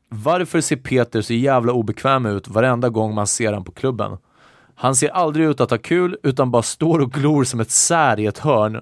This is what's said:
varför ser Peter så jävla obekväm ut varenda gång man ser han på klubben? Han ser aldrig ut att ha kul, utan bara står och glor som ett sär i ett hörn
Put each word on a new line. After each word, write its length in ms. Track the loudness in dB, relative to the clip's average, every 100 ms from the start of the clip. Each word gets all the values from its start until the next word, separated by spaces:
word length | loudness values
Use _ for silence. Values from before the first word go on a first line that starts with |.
| _
varför 520 | -6 -2 0 0 -2
ser 140 | -2 -4
Peter 460 | 0 0 2 -2
så 120 | -2
jävla 400 | 0 2 2 2
obekväm 520 | 0 -2 -2 0 0 0
ut 220 | -4 -2
varenda 420 | 0 2 2 0
gång 240 | 0 -2 -2
man 120 | -4
ser 260 | -2 -2
han 100 | -4
på 80 | -8
klubben? 460 | -4 -4 -2 -6 -8 _ _ -20 _ _ -4
Han 200 | -2 0
ser 140 | 0
aldrig 360 | 0 0 2 2
ut 160 | 2
att 80 | 0
ha 60 | 0
kul, 400 | 0 0 0 -2
utan 280 | -2 0 2
bara 100 | 2
står 360 | 0 -2 0 2
och 120 | 0
glor 320 | 0 2 2
som 160 | 0 -2
ett 120 | -2
sär 480 | 0 2 2 2 2
i 60 | -2
ett 120 | -2
hörn 440 | 2 2 2 -2